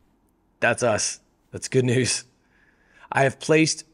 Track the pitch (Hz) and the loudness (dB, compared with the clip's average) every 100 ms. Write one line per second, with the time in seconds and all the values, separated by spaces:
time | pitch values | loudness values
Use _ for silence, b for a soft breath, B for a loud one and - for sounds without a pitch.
0 | _ _ _ _ _ _ 113 113 120 107 | _ _ _ _ _ _ -2 0 0 0
1 | - - _ _ _ 104 - 131 123 120 | -4 -8 _ _ _ -14 -2 0 2 0
2 | 113 - - _ b b b b b b | 0 -4 -10 _ b b b b b b
3 | b 127 135 - - 156 160 - - | b 0 0 0 0 2 2 -2 -10